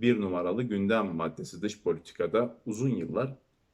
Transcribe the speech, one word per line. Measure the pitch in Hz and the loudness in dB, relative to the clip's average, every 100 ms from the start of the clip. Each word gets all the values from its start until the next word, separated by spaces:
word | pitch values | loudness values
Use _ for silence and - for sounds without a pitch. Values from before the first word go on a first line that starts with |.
bir | 120 113 | 4 4
numaralı | 98 90 87 107 | 2 0 0 0
gündem | 127 101 98 113 101 82 | 0 0 4 4 2 -2
maddesi | 82 - - 85 | -4 -4 -10 -6
dış | 104 - | -6 -4
politikada | 87 82 - - 87 107 120 - - | -2 -2 -6 -4 0 2 0 -4 -8
uzun | 107 135 | -2 0
yıllar | 107 80 92 135 139 _ _ _ | 0 -2 -2 -2 -6 _ _ _